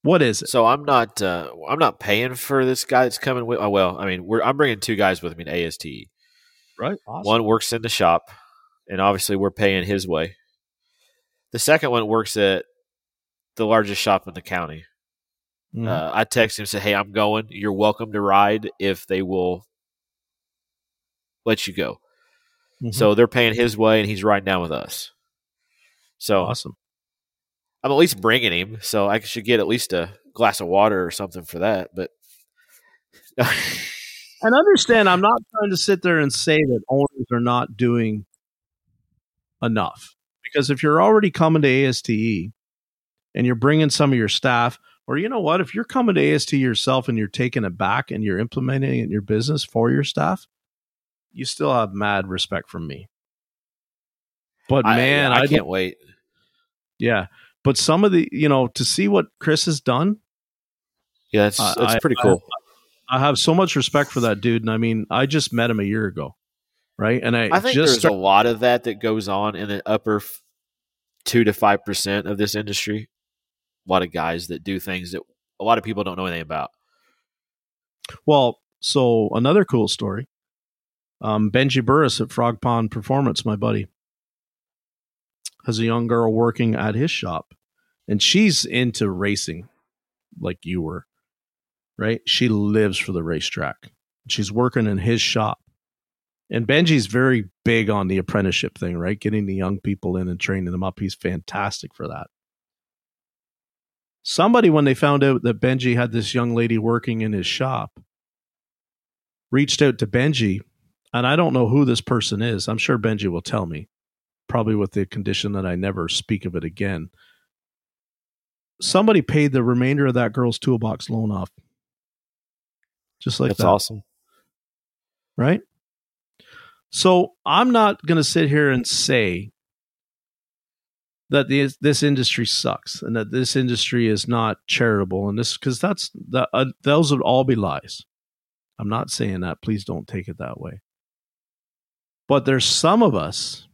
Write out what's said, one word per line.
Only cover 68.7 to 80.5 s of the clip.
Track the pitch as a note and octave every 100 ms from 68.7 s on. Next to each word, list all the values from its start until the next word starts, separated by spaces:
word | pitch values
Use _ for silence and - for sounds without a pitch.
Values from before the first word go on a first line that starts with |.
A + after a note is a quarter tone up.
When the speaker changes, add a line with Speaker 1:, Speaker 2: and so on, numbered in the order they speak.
| B2
Speaker 2:
that | B2 G2+
goes | A2+ A2 G2
on | G2 G#2 F#2
in | G2+
the | G2+
upper | - G#2+ - G#2
f-, | - - _ _ _ _ _ _ _ _
two | - A#2+
to | G#2+
five | G2+ G#2+ G2+
percent | - F#2+ G2 G2+ G2
of | G2+
this | G#2
industry. | G#2+ G#2 G2+ - G#2+ G#2+ _ _ _ _ _ _ _ F#2
A |
lot | F#2
of | F2+
guys | E2 D#2+ E2+ E2+
that | E2+
do | F#2 F#2+
things | G2 F#2 F2
that | F2+ - _ _ _
a |
lot | G#2 A2+
of |
people | A2 G2+
don't | G2 F2+
know |
anything | F#2 E2+
about. | D2+ D#2 C2+ _ _ _ _ _ _ _ _ _ _ _ _ _ - -
Speaker 1:
Well, | - D3 B2 - _ _
so | - D3 B2 A2+ G#2
another | A2+ C3 G3
cool | F#3+ B2 G2+
story. | - G#2 G2 C3 _ _